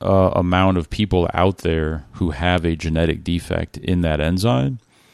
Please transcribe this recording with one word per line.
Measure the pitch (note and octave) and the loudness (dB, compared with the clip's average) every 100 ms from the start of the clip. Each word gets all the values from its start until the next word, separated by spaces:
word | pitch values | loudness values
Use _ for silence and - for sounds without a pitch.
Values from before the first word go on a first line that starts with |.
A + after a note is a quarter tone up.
uh, | F#2 F#2+ F#2 | 0 4 4
amount | - F2+ F2+ F#2+ F#2 | 2 0 2 2 2
of | E2 | -2
people | - G#2 F#2 E2+ | -2 0 2 0
out | - F#2 F#2 | 2 0 0
there | E2+ D#2+ D#2 D#2+ - | -2 0 0 -4 -8
who | - E2+ | -4 -4
have | D2 F2 F2+ | -2 0 0
a | E2 E2 | 0 -2
genetic | D#2+ D#2+ E2 D#2+ | -2 0 0 0
defect | D#2+ E2+ - E2+ E2 - | -2 -4 -2 -6 -6 -4
in | - F2+ | -2 0
that | E2+ D2+ | 0 0
enzyme. | D2+ F#2 A2 B2+ C3+ B2+ _ _ _ | 0 0 0 0 -2 -4 _ _ _